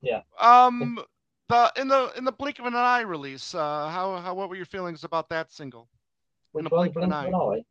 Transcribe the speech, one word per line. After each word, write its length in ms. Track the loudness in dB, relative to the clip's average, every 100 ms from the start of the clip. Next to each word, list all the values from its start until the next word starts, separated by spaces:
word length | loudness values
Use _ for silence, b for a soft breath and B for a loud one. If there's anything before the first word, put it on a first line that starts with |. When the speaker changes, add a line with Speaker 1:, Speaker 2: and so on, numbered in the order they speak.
Speaker 1:
Yeah. 200 | -4 -6 -8 2
Speaker 2:
Um, 580 | 8 8 8 4 -4 -6 -12 _ _ _ _
the, 220 | 4 4 2
in 120 | 0
the, 220 | 2 2 -4
in 60 |
the 80 | -6
blink 280 | -4 -8 -6
of 60 | -6
an 100 | 0
eye 260 | 2 2
release, 520 | 0 -6 -8 -12 -10
uh, 360 | -4 -4 -2 -4
how, 260 | -4 -4 -6
how, 160 | -8
what 160 | -8 -8
were 60 | -10
your 100 | -10
feelings 380 | -8 -8 -8
about 260 | -6 -6 -4
that 220 | -6 -8
single? 360 | -12 -16 -16 -20 _ _ _ _ _ _
Speaker 1:
Which 80 | -8
Speaker 2:
In 80 | 0
the 60 | 2
Speaker 1:
one? 40 | 0
Speaker 2:
blink 40 | 0
of 80 |
an 60 | -2
Speaker 1:
Blink 180 | -2 -2
of 0 |
an 80 | -2
Speaker 2:
eye. 220 | -2 -2
Speaker 1:
Eye? 60 | -6